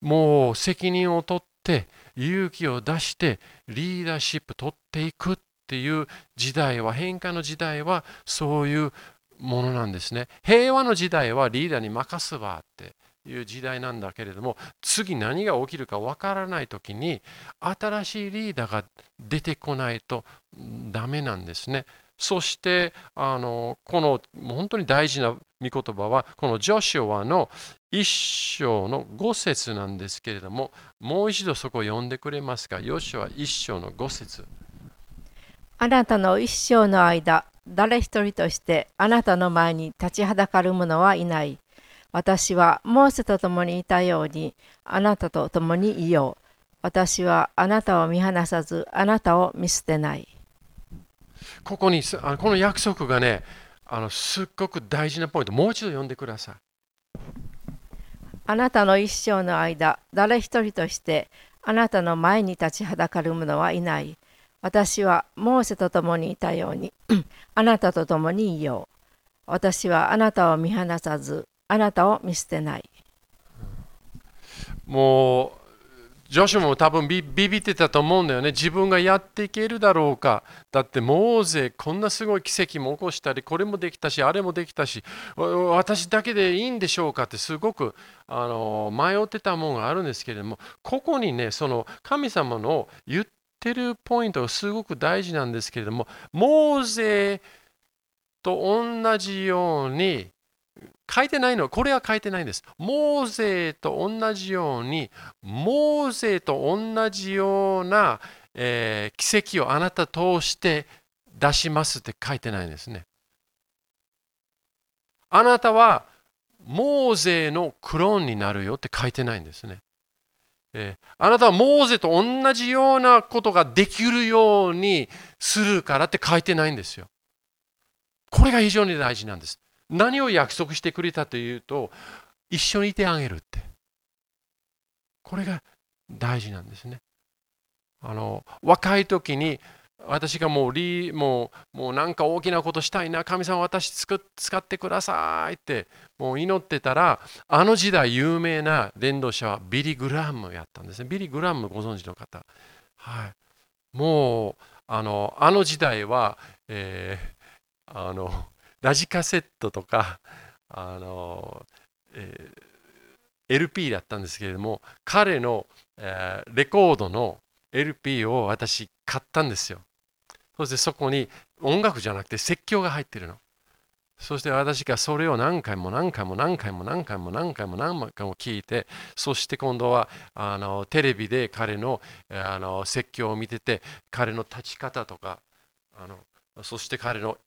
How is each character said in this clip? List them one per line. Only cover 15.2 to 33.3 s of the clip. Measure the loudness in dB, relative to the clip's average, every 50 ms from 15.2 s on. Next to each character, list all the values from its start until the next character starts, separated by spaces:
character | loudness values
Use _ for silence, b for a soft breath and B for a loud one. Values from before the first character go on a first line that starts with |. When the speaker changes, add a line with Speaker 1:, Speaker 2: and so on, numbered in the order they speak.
| -2 -2 -2 -2 -2
Speaker 1:
が | 0 0 -2
起 | -2
き | -4 -8
る | -10 -10
か | -8 -6 -6
わ | -6 -6 -6
か | -6 -6 -6 -4
ら | -6 -6
な | -6 -6 -6
い | -8
時 | -8 -12 -14 -14 -12 -10
に、 | -6 -6 -6 -6 -6 B B B B B B B B
新 | -6 -6 -6 -4 -6 -6 -4 -6 -6
し | -8 -8 -10 -10
い | -8
リ | -8 -8 -8 -8 -6
ー |
ダ | -6 -6
ー | -6
が | -6 -6 -8 _ _ -20 -20 _ _ -18
出 | -10 -6 -6 -4
て | -4 -4 -8
こ | -6 -6 -6 -6
な | -4 -4 -6 -6
い | -8
と | -8 -8 -8 -8 -8 b b b b _ _ -18 -16 -14 -14 -12 -12 -10
ダ | -8 -8 -6
メ | -6 -6 -4
な | -4 -4 -6
ん | -8 -8
で | -10 -12
す | -10 -8 -6
ね。 | -6 -6 -6 b b b b b b
そ | b -4 -2 -2 -2
し | -2 -4 -6
て、 | -4 -2 0 0 2 0 -2 -4 B B B B
あ | -4 -2 -2 -2
の、 | -2 -4 -6 -6 -6 -6 -8 -8 -12 _
こ | -2 0 2
の、 | 2 2 2 0 -2 _ -18
も | -14 -10 -8 -6
う |
本 | -6 -6 -4
当 | -4
に | -2 0
大 | 2 2 2 2 2
事 | 0 0
な | 0 -2
御 | -2 -4 -10 _ _ -10
言 | -8 -6 -6 -6 -6 -6 -6
葉 | -6 -2 0
は、 | 0 0 0 B B
こ | B -2
の | -2 -2 0
ジ | 0 2
ョ | 2 2
シ | 2 0 0
ュ | 0 0 0 -2
ア | -2 -2
の | 0 0 0 0 -2 B B B B B B B _
一 | -2 0 0
章 | 0 0 -2 -2 -4 -4 -6 -6 -6 -4 -2 0 0 0 0 0
の | -2 -4 -6 -6 -8 -8
五 | -4 -2 -2 -2
節 | -2 -2 -2 -2 -2 -4 -6 -6
な | -6 -6
ん | -6 -8
で | -8 -10
す | -10 -12 -10
け | -10 -10 -10
れ | -10
ど | -10 -8
も、 | -8 -8 -8 -8 B B B B B _
も | -8 -4 -2 0 0
う | 0
一 | -2 -2 -2
度 | -4 -4
そ | -4 -6 -6
こ | -6 -4
を | -4
読 | -2 -4 -4
ん | -4 -6
で | -8
く | -8 -8 -8
れ | -8 -8
ま | -6 -6 -8
す | -8 -8 -10
か？ | -10 -8
ヨ | -6 -6 -6 -6
シ | -6 -8 -8
ュ | -8 -8
ア | -8